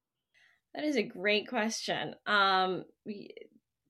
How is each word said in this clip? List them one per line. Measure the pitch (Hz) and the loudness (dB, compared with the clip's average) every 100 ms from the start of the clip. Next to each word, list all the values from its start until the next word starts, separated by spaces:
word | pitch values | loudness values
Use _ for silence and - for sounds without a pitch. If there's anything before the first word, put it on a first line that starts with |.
| _ _ _ _ _ _ _ | _ _ _ _ _ _ _
That | - | -4
is | 302 262 | 0 0
a | |
great | 175 180 202 208 - | -2 -2 2 2 0
question. | 247 220 - - 165 156 - - | -2 -2 -2 -4 -4 -4 -6 0
Um, | 208 196 185 185 180 - _ - | 4 4 4 2 0 -6 _ -12
we, | 202 - - - _ _ _ | -10 -12 -18 -20 _ _ _